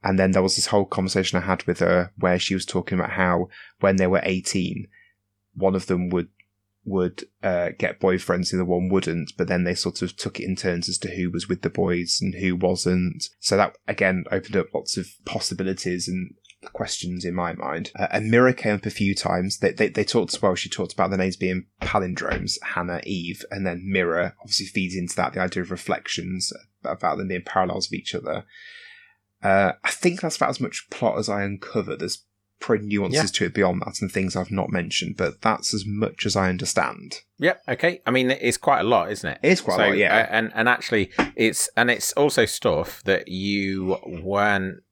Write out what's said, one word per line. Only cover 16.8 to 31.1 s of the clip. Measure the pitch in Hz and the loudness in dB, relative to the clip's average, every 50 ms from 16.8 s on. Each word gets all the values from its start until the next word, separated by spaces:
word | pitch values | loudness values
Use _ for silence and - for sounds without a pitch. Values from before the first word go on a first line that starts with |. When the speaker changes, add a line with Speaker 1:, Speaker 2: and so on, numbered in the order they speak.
| - - - - - 90 90 90 87 | -6 -6 -6 -6 -6 -6 -6 -6 -6
Speaker 1:
in | 87 87 | -4 -2
my | 90 87 85 85 | -2 -2 -4 -4
mind. | - - 69 76 82 95 - _ | -6 -6 -6 -4 -6 -6 -8 _
Uh, | - 98 - | -4 -4 -2
and | - 107 110 110 | -2 -2 0 4
Mirror | 117 120 127 127 127 | 6 6 6 6 4
came | - - 110 104 | 2 0 0 0
up | 95 - | 0 -2
a | 107 | -6
few | - - 104 98 98 | -4 0 0 0 0
times. | - - 95 90 90 90 98 - - | 0 0 0 0 0 0 -2 -2 2
They, | - 92 | 0 0
they, | - - 110 | 4 2 0
they | 92 - 120 101 | 2 2 -2 -2
talked | - - 117 110 - - | 2 2 0 0 0 -2
as | - | 2
well, | - 98 90 | 2 2 2
she | - - | 2 -4
talked | 95 - - 92 90 | -6 -4 -6 -6 -6
about | - - 95 95 | 0 0 0 2
the | 98 | 2
names | 92 92 95 90 | 0 0 0 0
being | - 92 92 92 92 - _ _ _ | -2 -2 -2 -2 -2 -6 _ _ _
palindromes, | - - - 104 95 90 87 - - - - - - - - - | -4 0 0 0 0 0 -4 -4 -2 -2 -2 -2 -2 -4 -6 -6
Hannah, | - - - 87 87 87 87 - - | -6 -6 -4 -4 -4 -2 -4 -6 -4
Eve, | - 98 90 85 85 - - - - | -4 -4 -4 -4 -6 -8 -10 -10 -10
and | 101 98 95 | -6 -4 -4
then | 90 87 90 90 | -4 -4 -4 -4
Mirror | 98 98 92 90 85 82 87 87 92 - _ | 0 2 2 2 2 2 0 0 -2 -4 _
obviously | - 107 - - 98 | -6 -2 -2 -2 -2
feeds | 92 - 104 92 90 92 | -2 -2 -2 -2 -2 -2
into | 95 87 85 - | -4 -6 -4 -2
that, | - 87 - - | -2 -2 0 0
the | 90 | -2
idea | 92 90 - 92 90 | -2 -2 -2 -4 -4
of | - | -4
reflections | 92 - - - - - - - - - 87 92 92 92 90 - - - _ _ _ _ - | -6 -8 -2 -4 -4 -4 -2 -6 -6 -6 -6 -6 -6 -4 -6 -6 -8 -10 _ _ _ _ -6
about | - 82 - - 85 73 | -6 -6 -2 -2 -2 -2
them | 92 95 95 | -2 -4 -4
being | 92 90 - | -4 -6 -6
parallels | - - 95 92 90 - 98 92 | 0 2 2 2 2 0 -4 -4
of | - - | -4 -6
each | - - - - | -8 -6 -6 -6
other. | - - - - - - _ - - - - - - - - - - - _ _ _ _ _ _ _ | -6 -4 -4 -6 -6 -8 _ -20 -20 -20 -20 -20 -20 -20 -20 -20 -20 -20 _ _ _ _ _ _ _
Uh, | - 101 98 98 98 87 - _ - | 2 4 6 6 6 4 2 _ -4
I | - | -4
think | - - - 180 175 185 | -4 2 0 0 0 0
that's | - 160 - | -4 -4 0
about | - - - | 0 0 0
as | 131 - | 0 -2
much | 131 - - - - _ | -4 -4 -6 -10 -12 _
plot | - - 127 110 | -6 0 0 2